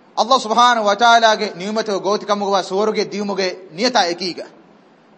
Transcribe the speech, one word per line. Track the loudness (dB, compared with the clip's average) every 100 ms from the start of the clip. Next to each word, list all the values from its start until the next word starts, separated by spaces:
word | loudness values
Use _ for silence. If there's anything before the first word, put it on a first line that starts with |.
| _ -2
Allah | 2 2
subhanahu | 2 4 4 4 2
wa | 4
ta'ala | 4 6 4 2
ge | -4 -8
ni'mato | -6 -4 -4 -4
goti | -2 -4 -2
kamuge | -4 0
wa | -2
suwaruge | -2 -2 -2 -2 -4
diumuge | -6 -6 -4 -4 -6 -12
niyata | -6 -2 0 0
ekiga. | -4 -8 -10 -14 -20 _ _ _ _ _